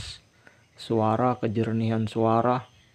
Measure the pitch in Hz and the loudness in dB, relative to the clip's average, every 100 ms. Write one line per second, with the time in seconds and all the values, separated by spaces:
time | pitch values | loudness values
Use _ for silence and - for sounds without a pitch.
0 | - - _ _ - - _ - - 113 | -14 -16 _ _ -20 -20 _ -20 -2 0
1 | 110 110 127 120 117 107 113 113 113 113 | 2 2 2 0 -2 -2 -2 -2 0 0
2 | 110 113 113 113 120 123 - - _ | -2 0 2 4 2 0 -4 -18 _